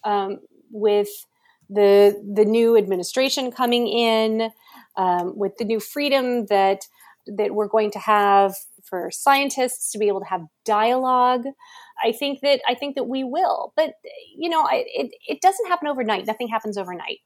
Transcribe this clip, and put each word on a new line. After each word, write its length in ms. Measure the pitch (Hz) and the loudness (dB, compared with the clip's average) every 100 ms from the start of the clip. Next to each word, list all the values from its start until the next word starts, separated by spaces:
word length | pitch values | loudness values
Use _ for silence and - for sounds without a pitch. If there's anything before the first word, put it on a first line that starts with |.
um, 340 | 214 202 196 202 _ _ _ | -2 -2 -2 -8 _ _ _
with 380 | 220 214 208 202 - - _ _ _ _ | -2 2 2 0 -8 -20 _ _ _ _
the, 540 | 202 202 202 202 202 202 | 2 6 8 6 4 -6
the 100 | 202 | 0
new 320 | 214 226 233 233 | 2 4 6 4
administration 720 | 196 185 175 - 262 285 254 | 4 -2 -2 -2 0 0 -4
coming 380 | - 247 240 240 | -2 0 2 0
in, 640 | 233 233 220 220 220 226 _ _ - _ - | 0 2 2 2 0 -4 _ _ -20 _ -2
um, 400 | 185 180 180 214 | 0 0 -2 -4
with 200 | 196 202 | -6 -4
the 60 | |
new 160 | 214 220 | -4 -4
freedom 680 | 202 294 285 269 254 240 208 | -4 -4 0 0 0 -2 0
that, 400 | 202 196 196 - _ - _ - | 2 4 0 -6 _ -20 _ -16
that 260 | 202 208 | -4 -4
we're 140 | 208 208 | -2 0
going 240 | 220 214 | 0 0
to 80 | 208 | -4
have 560 | 202 208 202 196 196 190 - _ | 0 2 6 4 4 0 -16 _
for 260 | - 180 180 | -12 -8 -8
scientists 800 | - - 277 277 269 254 - - | -2 2 2 2 -2 -4 -4 -10
to 80 | 214 | -2
be 80 | 208 | -2
able 140 | 196 | -2
to 60 | 196 | -4
have 160 | 185 160 _ | -8 -8 _
dialogue. 800 | - 208 220 254 254 254 247 254 247 277 - - - - | -2 2 2 2 2 4 4 2 -4 -12 -20 -20 -20 -4
I 100 | 233 | -4
think 280 | 240 285 277 | -2 -6 -4
that, 180 | 285 269 - | 0 0 0
I 60 | |
think 200 | 247 285 | -4 -6
that 140 | 277 240 | -6 -4
we 160 | 262 | -4
will. 480 | 262 294 370 - - | -4 -2 0 -2 -4
But, 200 | - 311 - - - - - | -2 -4 -4 -20 -20 -20 -8
you 120 | 330 | -4
know, 140 | 330 | 0
I, 220 | 302 - 494 | 0 -2 -4
it, 240 | - 254 - - | -6 -8 -10 -10
it 140 | 294 | 0
doesn't 260 | 370 381 403 | 0 0 -2
happen 220 | 349 294 | -2 -2
overnight. 380 | 262 220 202 202 | -4 -2 -2 -4
Nothing 200 | 220 233 | -6 -6
happens 320 | 220 220 202 | -6 -6 -8
overnight. 400 | 180 175 160 - | -8 -10 -12 -12